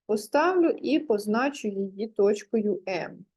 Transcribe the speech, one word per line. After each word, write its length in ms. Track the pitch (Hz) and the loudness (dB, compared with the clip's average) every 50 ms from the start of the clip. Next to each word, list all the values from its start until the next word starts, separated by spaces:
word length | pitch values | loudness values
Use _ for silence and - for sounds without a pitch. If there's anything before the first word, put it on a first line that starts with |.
| _ | _
Поставлю 640 | - 214 214 - - - 285 311 359 381 359 330 311 | -4 -4 -4 -2 0 2 2 4 4 4 4 4 4
і 300 | - - - 233 277 311 | 2 0 0 0 0 0
позначу 680 | 311 - 226 202 208 208 208 233 262 285 277 - - | 2 0 0 0 0 0 0 0 0 -2 -2 -4 -6
її 400 | 214 196 196 196 190 190 190 220 | -6 -4 -4 -6 -6 -6 -8 -8
точкою 760 | 226 - - 202 202 208 208 - _ - 226 202 208 190 - - | -6 0 2 2 2 2 0 -4 _ -2 0 0 0 -2 -2 -4
М. 380 | 190 190 165 180 - - - 185 _ _ | -6 -6 -6 -6 -8 -10 -16 -20 _ _